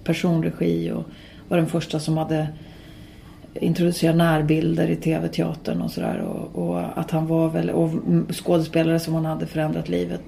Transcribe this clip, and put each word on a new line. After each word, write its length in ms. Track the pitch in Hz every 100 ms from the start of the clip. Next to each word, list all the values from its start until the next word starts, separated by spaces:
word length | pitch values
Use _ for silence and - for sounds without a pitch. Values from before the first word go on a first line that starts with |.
personregi 880 | - 160 180 165 165 165 170 165 170
och 120 | 170 165 - - - -
var 100 | 175
den 100 | 160
första 320 | 170 - 156
som 180 | 151 156
hade 300 | 156 160 156 - - - - - - - - - -
introducerat 640 | - 180 165 175 170 165 165
närbilder 720 | 165 156 151 156 165 165 165
i 60 | 165
T 240 | 160 160
V-teatern 640 | 165 - - - - -
och 100 | -
sådär. 280 | - 55 58
Och, 440 | 50 - - -
och 360 | 170 87 - -
att 120 | 160
han 160 | 160 160
var 220 | 165 160
väl, 200 | 165 170
och 200 | 170 165
m-, 380 | 160 - 170 165
skådespelare 680 | 160 - 175 160 165 160 165
som 140 | 165
han 120 | 160 160
hade 200 | 160 165
förändrat 440 | 160 156 165 165
livet 320 | 175 170 175